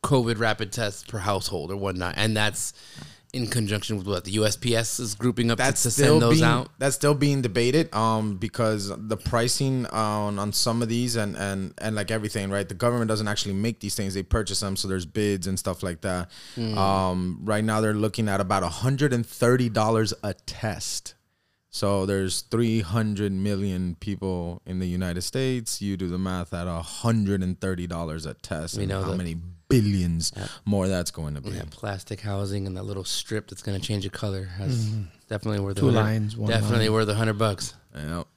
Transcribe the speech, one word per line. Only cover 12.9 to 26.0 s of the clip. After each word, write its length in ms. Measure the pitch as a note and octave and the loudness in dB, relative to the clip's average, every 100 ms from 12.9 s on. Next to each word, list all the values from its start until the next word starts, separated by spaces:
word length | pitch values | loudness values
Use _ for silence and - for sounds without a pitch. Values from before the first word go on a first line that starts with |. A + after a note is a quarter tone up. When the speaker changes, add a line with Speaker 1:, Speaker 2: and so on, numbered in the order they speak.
| A#2+ A2 | 2 0
Speaker 2:
doesn't 180 | G#2+ G#2 | 0 0
actually 260 | G#2 G#2 | -2 -2
make 280 | G2 A2+ A2+ | 0 0 -2
these 120 | G2+ | -4
things. 220 | - G2 F#2+ | -2 -2 -2
They 80 | |
purchase 380 | F#2 A2+ G2+ F#2+ | 0 0 0 -2
them, 140 | G#2 F#2+ | -2 -4
so 120 | G2 | -2
there's 180 | F#2+ E2 | -4 -2
bids 400 | A2 G#2 G2 F2 | 0 0 0 -2
and 140 | F#2+ | -4
stuff 240 | - F2+ | -4 -4
like 180 | G2+ E2 | -6 -4
that. 300 | G2 F2+ F2+ - - - | -4 -4 -6 -12 -14 -6
Speaker 1:
Mm. 200 | A2+ G#2 | -2 2
Speaker 2:
Um, 640 | G2 F#2+ F#2 F2+ F2+ E2 | 4 4 2 0 -2 -4
right 200 | G2+ G#2 | -2 0
now, 180 | A2 G#2+ | 2 2
they're 120 | A2 | 2
looking 340 | G#2+ G#2+ G2+ G#2+ | 2 0 0 0
at 120 | G2 | 0
about 220 | F#2 G2 | 2 2
a 40 | F2 | 0
hundred 440 | - B2 C3+ D3 | 0 0 2 2
and 100 | A#2+ A2+ | 2 -2
thirty 440 | - A#2+ B2+ A#2+ | 2 4 4 4
dollars 420 | G#2+ G#2+ A2+ G#2+ G#2 | 2 4 4 2 -2
a 100 | G#2 | -6
test. 800 | F#2 - - A2 E2 - - - - _ _ _ _ _ | -6 -10 -6 -4 -4 -6 -8 -10 -20 _ _ _ _ _
So 360 | - G2+ G2+ F#2+ | -2 0 2 2
there's 340 | G2 F#2+ F2 | 0 0 -2
three 400 | - A2+ A#2 A2+ | -2 0 2 2
hundred 500 | E2+ A2 G#2+ G2+ G#2 | 2 0 0 0 0
million 600 | F#2+ G2+ G2 G2 F#2 F2+ E2 | 0 0 0 0 0 -2 -4
people 640 | - F#2+ G2 F2+ E2+ F2 - | -6 -4 -2 -2 -4 -8 -8
in 140 | F#2 | -4
the 80 | F#2 | -2
United 340 | F2+ F#2 F2 | -2 -2 -4
States. 640 | F#2 C3 C3 B2+ A2 - | -4 -2 0 -2 -4 -4
You 140 | G2+ | -4
do 100 | F#2+ | -2